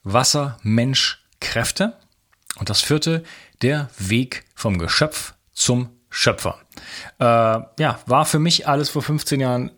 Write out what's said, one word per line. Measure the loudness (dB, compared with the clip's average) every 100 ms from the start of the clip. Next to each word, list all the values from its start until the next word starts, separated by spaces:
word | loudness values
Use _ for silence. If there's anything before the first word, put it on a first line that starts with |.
Wasser, | -2 2 2 0 -2 -4
Mensch, | 0 2 2 0 -2 -4 _ -10
Kräfte. | -6 -2 -2 -2 -2 -4 _ _ _ _ -14 -8
Und | -4
das | -2
vierte, | 0 0 0 -2 -4 -20 -20 -2
der | 0 0 -4 -6
Weg | 0 0 0 -6 -14
vom | -6 -2 -2
Geschöpf | 0 0 0 -2 -12 -16 _
zum | -4 0 0 -2 _ _
Schöpfer. | -2 0 0 -4 -8 _ -20 -18 -16 -12 0
Äh, |
ja, | 4 4 4 0 -4 -2 -2 -2 2
war | 2 4
für | 2
mich | 2 0 2
alles | 0 0
vor | -4
fünfzehn | -2 -2 0 0
Jahren | 0 -2 -4